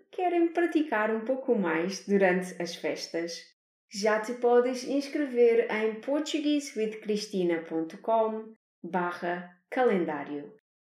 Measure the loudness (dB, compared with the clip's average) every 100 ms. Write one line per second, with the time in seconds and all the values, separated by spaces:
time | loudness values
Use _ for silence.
0 | _ -4 0 2 2 2 0 0 0 0
1 | 0 -2 -2 -2 0 2 2 0 0 -4
2 | 0 4 4 4 -2 -6 -8 -6 -6 -6
3 | -6 -6 -6 -8 -16 _ _ _ _ -2
4 | 0 2 -2 0 4 6 4 0 -2 -4
5 | -2 -4 -2 6 6 6 2 0 -2 -2
6 | -2 -2 0 -2 0 0 -2 -4 -4 -4
7 | -4 -4 -2 0 0 0 -2 -4 -4 -6
8 | 0 2 2 -2 -10 -18 _ _ -6 -2
9 | -2 -4 -6 -6 -8 -20 _ 0 2 2
10 | 0 -4 -8 -10 -10 -18 _ _